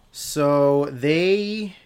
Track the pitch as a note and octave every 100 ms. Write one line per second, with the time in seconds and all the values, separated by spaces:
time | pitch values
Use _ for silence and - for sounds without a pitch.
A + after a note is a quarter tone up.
0 | _ - - D3+ C#3+ C#3+ C#3+ C#3+ C#3+ C3
1 | C#3 D#3+ F#3 G3+ G#3 G#3+ G#3 -